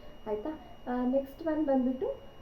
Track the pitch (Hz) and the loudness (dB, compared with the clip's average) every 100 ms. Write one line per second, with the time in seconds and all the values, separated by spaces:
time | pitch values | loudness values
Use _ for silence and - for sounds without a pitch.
0 | - - 214 214 311 311 - - - 247 | -14 -10 -4 -2 -2 -6 -10 -10 -2 0
1 | 247 269 269 - 330 311 277 269 247 247 | 4 2 2 -2 0 2 4 6 4 2
2 | 480 - - - | 0 -2 -8 -14